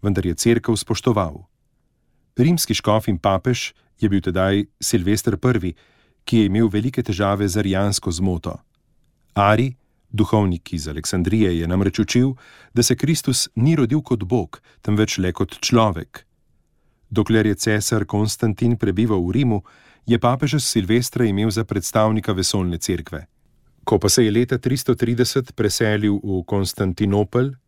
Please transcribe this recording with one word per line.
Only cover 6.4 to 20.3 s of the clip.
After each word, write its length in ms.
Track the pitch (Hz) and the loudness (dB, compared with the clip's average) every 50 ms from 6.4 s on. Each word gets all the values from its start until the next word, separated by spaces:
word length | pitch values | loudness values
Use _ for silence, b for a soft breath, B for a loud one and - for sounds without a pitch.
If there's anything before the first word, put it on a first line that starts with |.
| 107 | 4
imel 220 | 98 95 107 117 110 | 4 4 2 2 2
velike 360 | 98 104 104 131 127 - 123 | 2 0 -2 -2 -2 -4 -4
težave 440 | - 104 90 104 98 101 98 104 101 | -4 -2 -2 0 0 0 0 0 0
z 100 | 87 107 | 0 0
arijansko 540 | 101 98 95 95 98 101 101 - - - | 0 0 0 0 0 0 -2 -4 -4 -6
zmoto. 460 | 85 78 90 98 90 82 - 87 - - _ _ _ _ _ _ _ _ _ _ _ _ _ _ _ | -4 -2 -2 -2 -2 -2 -6 -8 -10 -10 _ _ _ _ _ _ _ _ _ _ _ _ _ _ _
Ari, 420 | - 101 101 107 110 123 135 127 _ _ _ _ _ _ _ | 2 4 4 4 4 2 0 -2 _ _ _ _ _ _ _
duhovnik 640 | - 104 104 - - 107 104 95 90 82 _ - - | -2 -2 0 2 4 2 2 2 0 -2 _ -8 -8
iz 140 | 82 76 78 | -8 -6 -6
Aleksandrije, 720 | 73 78 - - - 92 87 85 101 110 107 95 87 82 | -8 -8 -8 -4 -2 -2 0 0 2 2 2 2 2 0
je 80 | 82 82 | -2 0
namreč 320 | 90 92 98 98 - - | 0 0 0 0 0 0
učil, 340 | 107 - - 123 123 135 131 B B B B B B B B | -2 0 2 2 2 2 0 B B B B B B B B
da 100 | 120 120 | 0 2
se 120 | - 123 | 2 0
Kristus 540 | 120 - 143 165 151 - - 127 - - - _ | 0 0 0 0 0 0 -2 -2 -2 -2 -4 _
ni 200 | - 120 147 165 | 0 2 2 4
rodil 260 | 156 131 110 131 156 | 2 2 2 0 -2
kot 220 | 147 - 123 110 98 | 0 -2 -4 -4 -2
Bog, 380 | 90 117 120 92 - - - b b b b | -2 -2 -2 -2 -4 -10 -20 b b b b
temveč 360 | _ - 104 104 110 104 - - | _ -2 2 2 2 0 0 -2
le 140 | 92 92 | -2 -2
kot 280 | 90 - - - - - | 0 -2 -4 -6 -4 -8
človek. 680 | - - - 117 113 107 87 - - - _ - - _ _ _ _ _ _ _ _ _ _ _ _ _ _ _ _ _ | -4 2 4 4 4 4 0 -4 -10 -14 _ -20 -20 _ _ _ _ _ _ _ _ _ _ _ _ _ _ _ _ _
Dokler 360 | - - 107 - 113 110 107 | 0 0 0 4 4 4 4
je 100 | 107 101 | 4 0
cesar 500 | - - 110 107 107 104 - - 110 101 | 0 0 0 0 0 0 0 -2 -2 -2
Konstantin 720 | - - 104 107 107 - - - 113 104 - - 120 120 110 | -2 -2 -2 -2 -2 -2 -2 -2 -2 0 0 0 0 0 0
prebival 440 | - 101 92 92 113 117 110 95 | 0 -2 0 0 0 0 0 0
v 100 | 87 87 | 0 0
Rimu, 320 | - 123 143 123 110 101 b b b b b b b b b | 0 0 2 2 0 -2 b b b b b b b b b
je 140 | - 117 117 | 0 0 2
papeža 400 | - 123 | 4 2